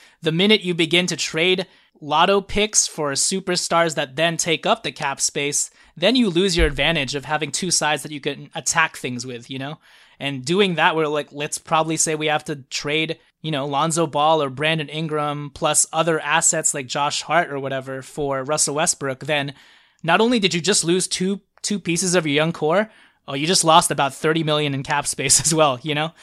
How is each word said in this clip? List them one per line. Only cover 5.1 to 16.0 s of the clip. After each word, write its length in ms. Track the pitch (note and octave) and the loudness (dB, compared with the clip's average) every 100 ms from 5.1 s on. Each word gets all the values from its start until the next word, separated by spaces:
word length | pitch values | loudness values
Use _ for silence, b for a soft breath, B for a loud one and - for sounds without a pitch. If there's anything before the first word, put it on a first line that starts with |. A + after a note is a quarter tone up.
| C#3 | -2
space, 480 | - D#3 C#3+ C#3+ - b b | -4 -2 -2 -2 -4 b b
then 220 | b F3+ B3+ | b 2 4
you 140 | A3+ | 4
lose 260 | E3 G3 E3+ | 4 2 4
your 100 | D#3+ | 2
advantage 480 | C#3 D3 E3 B2+ | 2 0 0 -2
of 120 | C#3 C#3 | -4 -4
having 260 | D3+ D3+ | -4 -2
two 180 | - F#3 | -4 -2
sides 320 | - D3+ D3+ | 0 0 0
that 100 | D3+ | -4
you 60 | D3 | -8
can 300 | D3 C#3 D3 | -6 -8 -10
attack 420 | E3 - E3 D#3+ - | -8 -2 2 2 0
things 300 | C3+ B2 B2+ | -8 -6 -8
with, 240 | A#2+ A#2+ | -12 -12
you 80 | C3 | -10
know? 200 | C3+ D#3 b b b b | -10 -12 b b b b
And 240 | C#3 C#3 | -6 -4
doing 340 | B2+ F3+ G3+ D#3+ | 0 2 2 4
that, 200 | E3+ D#3+ | 2 2
we're 100 | D#3 | 0
like, 220 | D3+ C#3+ | -2 -4
let's 260 | C#3+ D3+ - | -6 -6 -8
probably 400 | - D#3+ D#3+ D#3+ | 0 0 2 0
say 160 | E3 | 0
we 140 | D#3 D3+ | 0 0
have 160 | D3+ - | -2 -2
to 100 | D3 - | -8 -8
trade, 480 | - D3 D#3 D#3+ D#3+ b _ | -8 -4 -2 -2 -6 b _
you 80 | D#3 | -6
know, 160 | D3 C#3+ | -4 -2
Lonzo 400 | C#3 E3 D#3+ D#3+ | 0 0 0 0
Ball 360 | C#3+ D3+ D#3+ | 2 4 4
or 60 | C#3 | 2
Brandon 400 | B2+ D3+ D#3+ C#3+ | -2 0 0 -4
Ingram 600 | D3+ D#3+ D3+ D3 D3 D3 | -6 -4 -2 -4 -4 -8
plus 340 | - D#3 D3+ - | -2 0 2 0
other 260 | D#3+ | 2